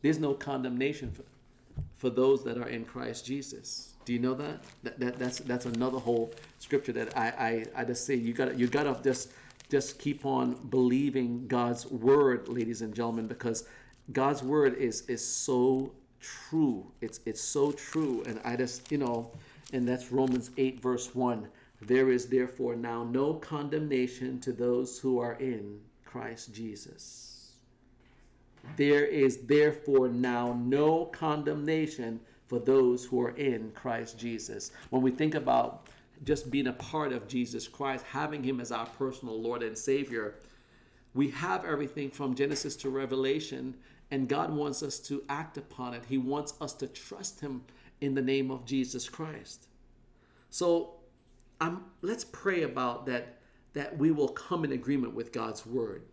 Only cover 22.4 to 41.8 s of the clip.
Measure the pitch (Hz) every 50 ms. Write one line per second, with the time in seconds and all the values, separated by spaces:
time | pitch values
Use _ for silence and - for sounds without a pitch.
22.4 | 127 123 - - 127 120 120 117 117 120 117 117 117 117 120 131 139 147 156 156
23.4 | - - 156 147 143 147 147 151 151 151 139 127 127 123 123 - 127 127 131 123
24.4 | - 131 120 107 120 123 123 123 127 123 - - - 135 127 120 120 120 117 -
25.4 | 139 131 120 107 101 101 104 104 107 - _ _ _ - - 123 113 117 113 113
26.4 | - - 104 110 113 110 104 98 - - - - - - - - - - - -
27.4 | - - - - _ _ _ _ _ _ _ _ - _ - _ - - _ _
28.4 | _ _ _ - - - - - 143 143 147 147 143 147 147 151 135 135 123 -
29.4 | - 117 143 147 151 151 147 147 - - 139 135 127 127 120 120 123 127 123 120
30.4 | 120 120 120 120 120 123 135 143 147 156 160 165 170 165 - - 165 156 151 147
31.4 | 147 147 151 151 147 151 160 160 156 156 - - 120 113 113 113 - - - _
32.4 | _ _ 123 120 120 135 135 135 131 123 123 123 - - 127 123 123 117 - -
33.4 | 143 139 123 110 113 110 107 - - 127 117 117 117 113 - 113 117 120 117 110
34.4 | 107 - 104 101 - - - - - - - 131 127 131 127 - 151 156 151 156
35.4 | - 127 127 123 - - - - - - - - - _ _ - 139 - 151 -
36.4 | - 127 123 139 135 127 123 - - - - 156 151 139 127 120 101 - - 123
37.4 | 123 117 120 117 - - - - 143 135 135 123 - - - 139 151 151 151 147
38.4 | 131 127 135 123 120 113 120 113 113 113 - - 139 131 127 - - 120 110 110
39.4 | 113 117 120 117 117 110 110 110 - - 135 143 143 131 120 113 107 104 104 -
40.4 | - - - - _ _ _ - - _ _ - _ _ _ 127 143 135 120 135
41.4 | 160 180 185 185 185 170 156 139